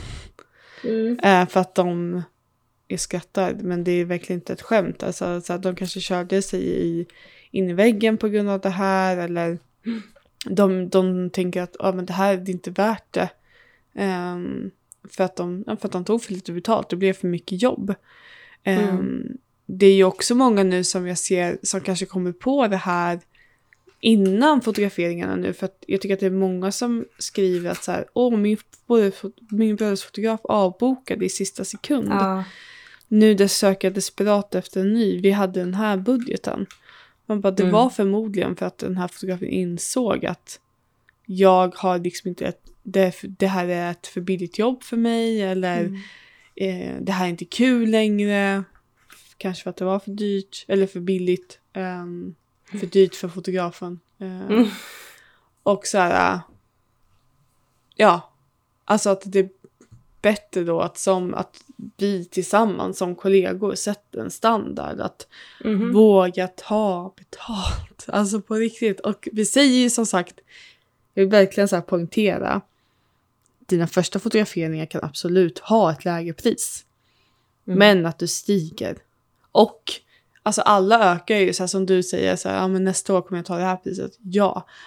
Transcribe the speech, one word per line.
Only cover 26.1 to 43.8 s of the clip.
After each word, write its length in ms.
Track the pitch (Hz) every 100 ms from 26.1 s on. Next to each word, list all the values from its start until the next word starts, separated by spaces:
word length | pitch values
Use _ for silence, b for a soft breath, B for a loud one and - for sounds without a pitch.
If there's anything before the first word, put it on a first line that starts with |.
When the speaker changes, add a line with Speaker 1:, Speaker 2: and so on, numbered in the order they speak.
Speaker 2:
att 60 | 190
det 60 | 196
är 40 |
många 420 | 190 190 185 190
som 320 | 202 240 233 - -
skriver 520 | - - 190 180 175
att 140 | -
så 80 | -
här, 120 | 180 -
"Åh, 240 | - 247 220
min, 220 | 208 214 - _ -
både 240 | 233 202
fot-, 280 | 190 196 - -
min 260 | 208 220 208
bröllopsfotograf 640 | 220 196 - - 220 220
avbokade 800 | - 214 190 185 254 262 - -
i 40 | 185
sista 360 | - 196 -
sekund. 440 | 190 202 - 285 208
Speaker 1:
Ja. 340 | 202 196 190 185 B B B B B B
Speaker 2:
Nu 260 | 214 220
där 140 | 202 196
söker 400 | - 202 190 190
jag 60 |
desperat 600 | 196 185 - 202 202 196
efter 260 | 185 - 196
en 120 | 190
ny. 280 | 226 208 180
Vi 100 | 196
hade 300 | 196 196 185
den 140 | 180
här 220 | 185 214 196
budgeten." 720 | 190 254 247 - - - 196 b b b b b -
Man 140 | 208
bara, 100 | 196
det 100 | 190
Speaker 1:
Mm. 100 | 185
Speaker 2:
var 180 | 208 254
förmodligen 640 | 240 196 202 220 202 185 180
för 100 | 185
att 120 | -
den 180 | - 185
här 120 | 180
fotografen 400 | - 190 180 196
insåg 800 | 185 180 175 - - 233 - -
att 340 | 175 - - _ _ _ _ _ _ -
jag 480 | 185 190 185 185 -
har 220 | 185 180
liksom 300 | 180 - 190
inte 180 | 175 -
ett, 140 | 175 - -
det 180 | - 190
är 100 | 185
för, 180 | - 202
det 180 | 190 190
här 220 | 190 180
är 220 | 175